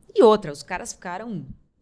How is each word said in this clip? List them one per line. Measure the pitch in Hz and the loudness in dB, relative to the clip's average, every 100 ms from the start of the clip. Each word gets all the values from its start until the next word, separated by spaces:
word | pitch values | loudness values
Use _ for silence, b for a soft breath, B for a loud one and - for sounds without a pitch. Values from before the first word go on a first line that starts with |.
| _ 440 | _ 4
E | |
outra, | 226 214 165 | 6 6 -2
os | 143 | -14
caras | - 180 240 | -12 -10 -10
ficaram | - 185 180 226 180 131 - _ _ | -14 -12 -12 -10 -12 -12 -20 _ _